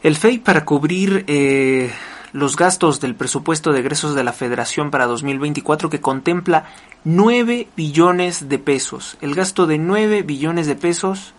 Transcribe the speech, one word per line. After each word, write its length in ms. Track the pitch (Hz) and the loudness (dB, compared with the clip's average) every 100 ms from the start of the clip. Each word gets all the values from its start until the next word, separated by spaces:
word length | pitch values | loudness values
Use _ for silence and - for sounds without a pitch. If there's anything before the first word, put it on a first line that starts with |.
El 140 | 165 151 | 2 4
fei, 220 | 220 247 | 2 2
para 260 | 220 170 | 2 2
cubrir, 600 | 151 143 151 180 196 190 190 | 2 0 0 0 0 0 0
eh, 640 | 147 139 139 135 131 127 110 - - - | 0 2 2 2 2 -2 -8 -16 -18 -14
los 240 | 139 143 - | -4 -4 2
gastos 440 | 180 180 165 143 | 2 4 2 2
del 140 | 131 | -4
presupuesto 580 | 117 127 139 147 160 156 | -4 -4 -4 -2 -2 0
de 80 | 139 | 0
egresos 340 | 127 147 151 | 0 -2 -2
de 100 | 143 | -2
la 80 | 123 | -2
Federación 580 | 117 127 120 120 - 147 | -2 -4 -4 -4 -4 -2
para 160 | 139 123 | 0 0
dos 160 | 117 | 0
mil 160 | 139 135 | -4 -4
veinticuatro, 520 | 147 143 - 151 156 | -4 -4 -2 -2 0
que 100 | 147 | -2
contempla 640 | - 135 147 175 185 160 - - - - | -2 -2 -2 -2 2 0 0 -20 -20 -10
nueve 640 | 160 170 214 240 233 240 - - | 0 4 4 4 2 -2 -6 -6
billones 720 | 156 143 175 180 180 170 139 | -2 4 4 4 -2 -4 -4
de 100 | 139 | -4
pesos. 580 | 143 135 - 127 - - | 0 -2 -2 -10 -14 -10
El 140 | 147 | -6
gasto 320 | 151 185 - 170 | -2 -2 2 2
de 120 | 151 | 2
nueve 440 | 160 208 214 208 | 2 2 2 0
billones 440 | 156 139 156 170 151 | 0 -4 -2 0 -2
de 80 | |
pesos 600 | 139 170 170 190 190 - | 0 -2 0 -2 -4 -10